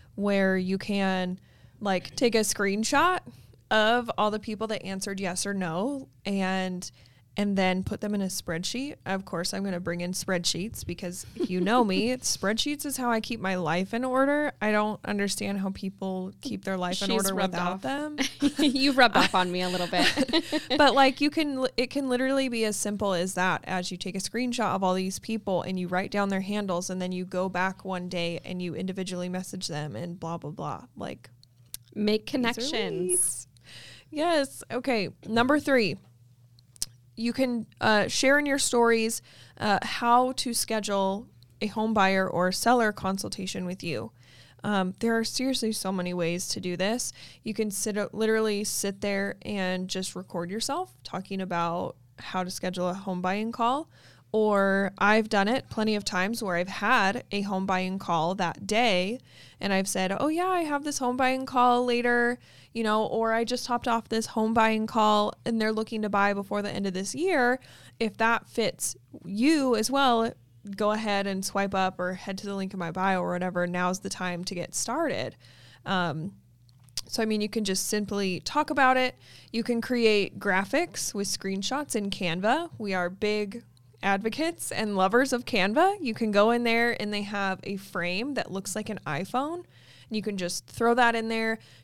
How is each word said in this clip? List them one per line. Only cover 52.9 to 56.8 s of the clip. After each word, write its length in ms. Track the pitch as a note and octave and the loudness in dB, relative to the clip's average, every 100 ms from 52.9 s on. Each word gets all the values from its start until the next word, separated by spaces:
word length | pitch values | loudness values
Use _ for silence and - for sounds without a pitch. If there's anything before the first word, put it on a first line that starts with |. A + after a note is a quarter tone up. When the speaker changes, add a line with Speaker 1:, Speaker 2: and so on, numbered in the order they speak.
Speaker 1:
home 280 | F#3+ G3 F3+ | -2 -6 -2
buying 300 | F#3 G3+ A3 | -2 -2 -2
call. 380 | A#3 A#3 C#4 E4 - - - _ A3 | 0 0 0 -4 -14 -20 -20 _ 2
Or 560 | G#3+ G3+ G3 G3 G3 - | 4 4 4 4 2 2
I've 320 | G3+ G#3+ G#3+ | 4 4 4
done 180 | G#3 G3 | 2 4
it 220 | C4 - | 0 -2
plenty 240 | - G#3+ | -2 0
of 100 | G#3+ | 0
times 380 | G3+ F#3 F#3+ A#3 | -2 -2 0 -2
where 140 | G3+ F3 | -2 0
I've 120 | F3+ | -2
had 560 | F#3+ | -2